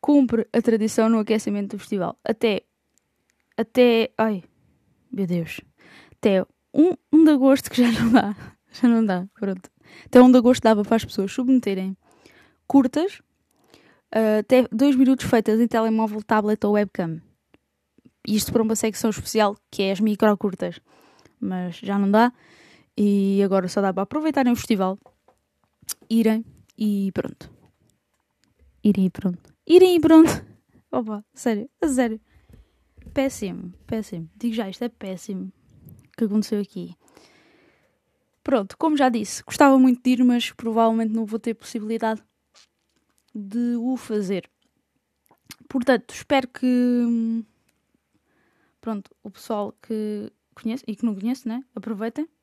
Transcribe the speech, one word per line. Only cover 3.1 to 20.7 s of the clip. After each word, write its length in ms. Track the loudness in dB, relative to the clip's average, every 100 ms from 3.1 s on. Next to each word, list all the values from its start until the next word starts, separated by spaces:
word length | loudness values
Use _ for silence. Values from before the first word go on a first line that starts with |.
| _ _ _ _ -8
até, 540 | -4 4 4 4 0 -2
ai, 260 | -2 -4 -10 _ _ _ _ _ _
meu 160 | -6 -4
Deus, 340 | -4 -6 -12 -18 _ _ -20 _ _
até 280 | 0 0 -2 _ _
um, 200 | 2 2 2 _
um 120 | 4
de 60 | 6
agosto, 400 | 6 4 4 0
que 120 | 0
já 80 | 0
não 220 | 2 2
dá, 240 | 2 2 -8 -16
<laughs> 160 | _ _
já 160 | -2 2
não 160 | 2
dá, 220 | 0 -4 -6
pronto. 360 | _ -8 -8 -14 _ _ -20
Até 160 | 4 8
um 100 | 8
de 80 | 8
agosto 240 | 4 2
dava 220 | 2 2
para 120 | 2 -2
as 80 |
pessoas 280 | -2 -8 -6
submeterem 640 | -4 0 0 0 -6 -6 -10 _ _ _ _ _ _ _
curtas, 560 | 2 2 -2 -4 -8 _ _ _ _ _ _ _ _ _
ah, 260 | -2 0 0
até 260 | 4 2 4
dois 240 | 2 2 4
minutos 280 | 4 2
feitas 340 | 0 0 2 0
em 60 | 2
telemóvel, 560 | 0 0 0 -2 -6
tablet 420 | -2 -2 0 -2 0
ou 60 |
webcam. 480 | 0 -2 -4 -6 -8 _ _ _ _ _ _ _ _ _ _ -4
Isto 260 | -4 -2
para 100 | -2
uma 140 | -2 -2
secção 340 | -4 -4 -4
especial 460 | -4 -4 0 0 -2 _
que 120 | -6
é 100 | -4
as 80 | 0
microcurtas. 800 | -2 2 2 2 -4 -6 -10